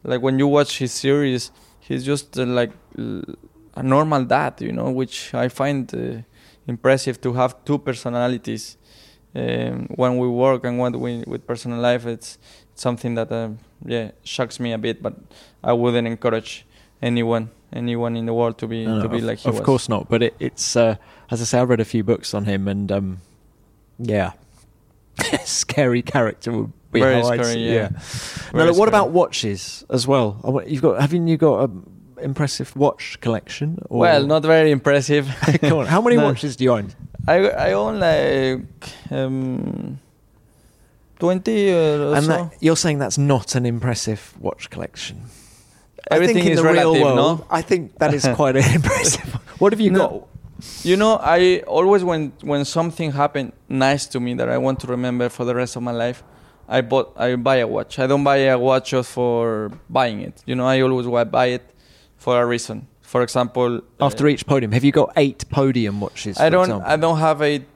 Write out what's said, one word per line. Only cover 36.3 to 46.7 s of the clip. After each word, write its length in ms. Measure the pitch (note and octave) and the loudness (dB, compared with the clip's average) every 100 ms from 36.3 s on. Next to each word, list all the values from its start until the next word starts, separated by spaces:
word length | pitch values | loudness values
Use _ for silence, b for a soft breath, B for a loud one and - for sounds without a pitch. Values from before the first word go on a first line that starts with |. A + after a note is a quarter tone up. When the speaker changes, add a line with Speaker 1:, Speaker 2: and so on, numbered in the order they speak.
| B2+ D3 B2 | 0 -4 0
Speaker 2:
do 80 | |
you 80 | B2+ | 2
own? 200 | A#2 G2+ - - - - | 2 0 -12 -18 -6 2
Speaker 1:
I, 80 | F3 G3+ | 4 4
I 240 | - C#3+ | 2 0
own, 260 | G3 A3 G#3+ | 0 -2 0
like, 920 | F3 D#3 C#3 C3+ C3 C3 - - - - - | 2 2 2 2 0 -2 -8 -16 -18 -18 -8
um, 880 | C3+ C3+ C3 C3 B2+ - - - C3+ _ _ _ _ _ b b b b b _ _ | -4 -2 -4 -4 -4 -6 -6 -10 -12 _ _ _ _ _ b b b b b _ _
twenty 520 | E3+ F#3 G#3+ A3 G3 | -2 0 0 0 2
or 440 | F3 D#3 D3 C#3+ D3 | 4 2 2 0 0
Speaker 2:
And 100 | D#3 | 2
Speaker 1:
so. 60 | |
Speaker 2:
that, 220 | D#3+ E3+ - | 0 -4 0
you're 160 | D#3 D#3+ | 2 2
saying 240 | E3+ D3 | 2 0
that's 180 | B2 D3 | -2 0
not 380 | C#3+ C3 - B2+ | 2 2 0 -2
an 100 | B2 | 0
impressive 680 | A#2 B2 A2 - G#2 - - | -2 -2 -2 -4 -6 -8 -8
watch 300 | F#2 - - | -8 -8 -14
collection? 540 | - E2 - - F2 A#2 B B B B B B - - | -12 -12 -12 -14 -14 -18 B B B B B B -20 0
Speaker 1:
Everything 280 | D#3 F#3 A3 | 2 4 4
Speaker 2:
I 20 | |
think 60 | F3 | 4
in 40 | |
Speaker 1:
is 80 | E3 | 4
Speaker 2:
the 20 | |
real 60 | D#3+ | 6